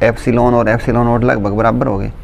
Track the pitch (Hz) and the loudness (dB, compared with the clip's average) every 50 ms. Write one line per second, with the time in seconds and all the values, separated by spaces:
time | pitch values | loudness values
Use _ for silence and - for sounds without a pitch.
0 | 110 117 117 - - 131 117 120 120 123 120 117 113 107 113 117 - 127 113 120 | 0 0 0 -2 -2 0 0 2 2 2 2 2 2 2 0 0 0 -2 0 0
1 | 120 120 120 117 120 127 127 107 98 101 101 110 113 113 117 123 135 127 101 98 | 2 2 2 2 2 0 0 0 -2 -2 -2 0 0 0 0 0 -2 -2 -2 -4
2 | 107 110 - - | -6 -6 -8 -12